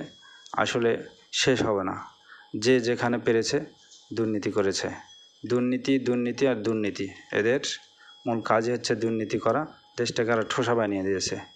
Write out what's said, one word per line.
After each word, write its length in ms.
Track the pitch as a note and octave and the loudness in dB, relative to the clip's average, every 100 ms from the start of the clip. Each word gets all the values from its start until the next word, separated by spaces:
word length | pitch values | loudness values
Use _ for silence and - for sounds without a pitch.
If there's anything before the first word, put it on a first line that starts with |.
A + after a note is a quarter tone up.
| - - - - - - | -6 -14 -20 -20 -6 -2
আসলে 340 | G#2+ B2 A#2 - - - _ | 0 2 2 0 -4 -18 _
শেষ 260 | - - A#2+ | -2 2 2
হবে 200 | G#2+ G2+ | 2 0
না। 100 | F#2 F#2 - - - - - | -2 -6 -10 -18 -20 -20 -12
যে 200 | A2 A#2 C3 | -2 2 4
যেখানে 360 | A2+ A#2 A#2+ A#2+ | 4 0 0 0
পেরেছে 400 | A#2 A2+ A2 C#3+ D#3 - - - - | 2 2 2 -2 -4 -12 -20 -20 -8
দুর্নীতি 380 | A2 A2+ G#2+ G#2 | -2 -2 0 -2
করেছে। 380 | G2+ G2 F2+ F#2+ - - - _ _ | 0 0 0 -4 -8 -14 -20 _ _
দুর্নীতি, 500 | A2 B2 B2 B2+ B2 C3+ | -2 0 2 0 2 2
দুর্নীতি 460 | A#2+ B2 A#2+ A#2+ C#3 | 2 0 0 0 0
আর 120 | A2+ | 2
দুর্নীতি। 440 | G#2+ A2 G#2 F#2 G2 G2 - | 0 0 0 -2 -8 -10 -6
এদের 280 | - G#2+ C#3 - - - _ - - | 0 2 0 -2 -8 -12 _ -20 -10
মূল 160 | C3 A2+ | -4 -2
কাজই 300 | G#2 A2 A2+ | 2 2 2
হচ্ছে 200 | A#2+ - | -2 -2
দুর্নীতি 440 | A2+ A2+ A2+ G#2 A2+ | -2 0 -2 -2 0
করা, 220 | A2+ B2 D#3 - _ - | 0 0 -2 -10 _ -6
দেশটাকে 340 | A#2+ - A2+ | -4 0 0
আরও 120 | A2+ G#2 | 0 0
ঠোসা 240 | - A#2+ | 0 0
বানিয়ে 300 | A#2 G#2 G2 F#2+ | 2 2 0 0
দিয়েছে। 300 | F#2+ - G#2 - | 0 -2 -6 -10